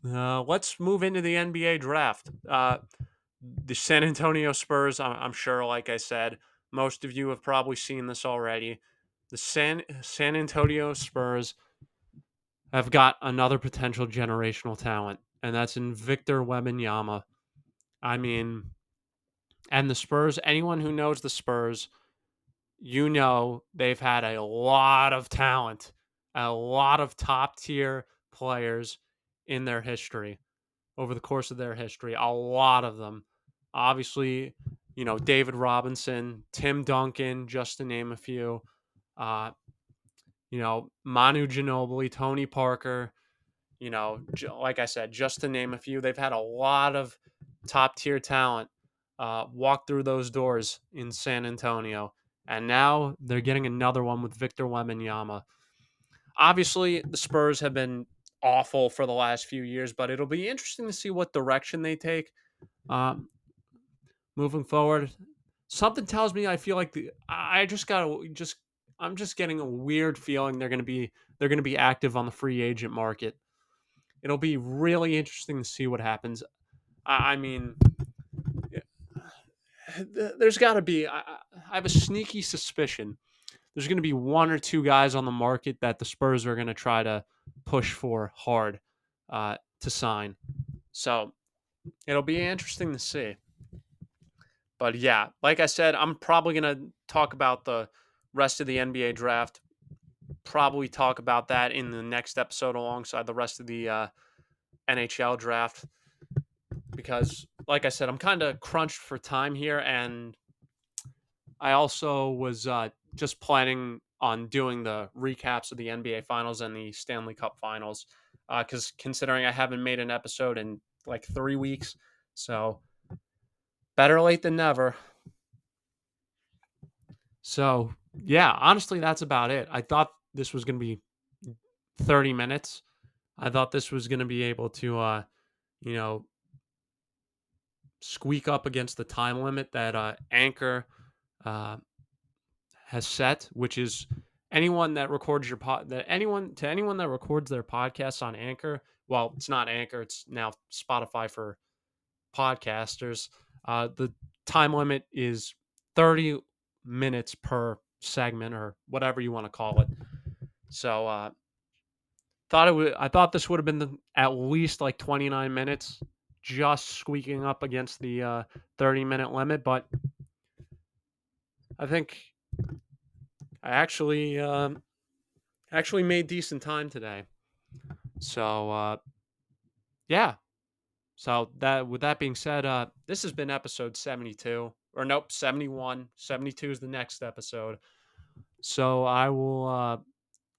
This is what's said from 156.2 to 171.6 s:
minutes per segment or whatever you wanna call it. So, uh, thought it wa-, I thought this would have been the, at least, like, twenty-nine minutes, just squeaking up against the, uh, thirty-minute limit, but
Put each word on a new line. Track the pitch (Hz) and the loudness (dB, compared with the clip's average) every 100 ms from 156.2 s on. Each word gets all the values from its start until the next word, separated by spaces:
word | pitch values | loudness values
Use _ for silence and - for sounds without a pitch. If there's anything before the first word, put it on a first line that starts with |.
| 156 147 - _ _ _ - | 2 -2 -8 _ _ _ -8
minutes | 123 135 123 117 | -2 0 0 -6
per | - - 123 117 107 _ _ | -10 -4 -2 -2 -6 _ _
segment | - - 120 117 113 | -8 -2 -2 -2 -8
or | 113 107 101 _ | -8 -10 -12 _
whatever | 131 131 127 | -2 -2 0
you | 120 | -4
wanna | 117 107 | -4 -8
call | - 110 - | -6 -2 4
it. | - - - - - - - _ _ | 4 2 -10 -14 -14 -14 -18 _ _
So, | - 127 110 110 | -8 -2 -2 -2
uh, | 107 104 - _ _ _ _ _ _ _ _ _ _ _ | -4 -6 -12 _ _ _ _ _ _ _ _ _ _ _
thought | 160 170 | 6 8
it | 160 | 6
wa-, | 156 - | 4 2
I | 139 | 2
thought | 185 175 | 6 6
this | 175 - | 4 0
would | 175 | 0
have | 151 | 0
been | 151 | 0
the, | 147 139 _ | -2 -8 _
at | - 135 131 | 2 2 2
least, | 127 156 165 - | 0 2 2 0
like, | 139 127 | -4 -4
twenty-nine | - 143 143 135 135 | -2 0 0 -2 -2
minutes, | 131 135 143 - - - _ _ _ | -2 -2 -4 -8 -14 -18 _ _ _
just | - 131 147 143 - | -10 0 2 2 -2
squeaking | - - 143 131 139 | -10 -6 -6 -4 -4
up | 139 135 | -2 -2
against | 139 127 127 - | -2 -4 -6 -8
the, | 127 120 | -6 -4
uh, | 123 120 110 - _ _ | -2 -4 -6 -16 _ _
thirty-minute | 135 135 131 131 131 | 4 4 2 -2 -2
limit, | 131 135 151 | -2 0 0
but | 131 127 - 131 139 - - _ _ _ - - _ _ _ _ _ _ _ _ | 2 0 0 -6 -6 -10 -20 _ _ _ -20 -20 _ _ _ _ _ _ _ _